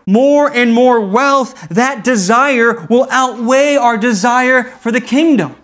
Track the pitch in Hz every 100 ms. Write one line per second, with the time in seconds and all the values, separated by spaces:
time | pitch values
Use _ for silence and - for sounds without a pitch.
0 | - 208 277 294 294 240 240 233 254 233
1 | 202 214 277 277 247 - 156 175 254 262
2 | 233 240 180 233 285 254 233 226 165 240
3 | 254 247 254 226 226 262 294 277 240 233
4 | 240 208 233 247 254 262 247 - 233 233
5 | - 254 330 254 143 123